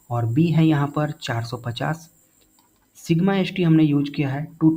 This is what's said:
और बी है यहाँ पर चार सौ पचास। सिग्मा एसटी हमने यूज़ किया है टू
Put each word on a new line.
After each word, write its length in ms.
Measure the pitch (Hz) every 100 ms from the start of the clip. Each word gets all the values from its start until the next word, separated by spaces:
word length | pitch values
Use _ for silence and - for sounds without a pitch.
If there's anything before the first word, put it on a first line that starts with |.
| -
और 160 | 120 117
बी 200 | 131 170
है 200 | 160 160
यहाँ 200 | 147 143 151
पर 140 | 147
चार 320 | - - 117
सौ 120 | 117 123
पचास। 520 | 120 113 147 160 - _ _ _ _ _ _ _ _ -
सिग्मा 360 | - 165 196 196
एसटी 260 | 185 190
हमने 220 | 165 160
यूज़ 260 | 151 143 139
किया 180 | - 139
है 160 | 139 156 -
टू 160 | 160